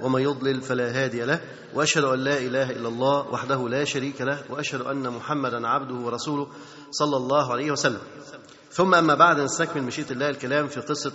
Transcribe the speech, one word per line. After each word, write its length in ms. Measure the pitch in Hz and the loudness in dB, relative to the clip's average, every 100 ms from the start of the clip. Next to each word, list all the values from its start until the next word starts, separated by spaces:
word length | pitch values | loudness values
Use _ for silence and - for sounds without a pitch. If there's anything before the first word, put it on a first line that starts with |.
ومن 200 | 131 131 | 0 2
يضلل 400 | 139 135 135 131 | 2 0 0 0
فلا 420 | 131 123 120 127 | -2 -2 0 0
هادي 220 | 131 117 120 | -2 -2 0
له، 160 | 165 - - - | -2 -4 -16 -6
وأشهد 300 | 135 151 160 | 0 2 2
أن 160 | 139 131 | 2 2
لا 180 | 135 143 | 2 0
إله 340 | 127 131 127 | 0 0 0
إلا 160 | 117 117 | -2 -6
الله 400 | 117 135 143 139 | 0 2 2 0
وحده 400 | 120 123 135 120 | -4 0 0 0
لا 140 | 131 | 0
شريك 380 | 143 139 139 135 | 0 -2 -4 -2
له، 200 | 127 143 - | -2 -2 -6
وأشهد 320 | 147 147 135 | -6 -4 -4
أن 280 | 127 139 127 | -4 -4 -4
محمدًا 580 | 117 123 147 131 117 117 | -4 -4 -2 -2 -2 0
عبده 280 | 139 131 123 | 0 -2 -6
ورسوله 520 | 120 120 151 143 139 - - - - | -4 -4 -2 -4 -4 -10 -20 -20 -8
صلى 260 | - 151 135 | -2 0 0
الله 340 | 127 143 131 | 2 2 2
عليه 200 | 120 151 | 0 -2
وسلم. 280 | 139 139 101 - - - - - - - | 0 0 0 -8 -16 -16 -18 -20 -20 -4
ثم 240 | - 185 175 | 2 6 6
أما 200 | 160 143 | 6 8
بعد، 240 | 170 151 | 8 6
نستكمل 440 | 139 - 160 151 | 2 0 -2 -2
مشيئة 280 | 123 135 143 | -4 -4 -6
الله 180 | 123 143 | -2 -2
الكلام 380 | 135 127 143 143 | -2 0 0 0
في 120 | 127 | -4
قصة 320 | 110 147 139 | -4 -4 -4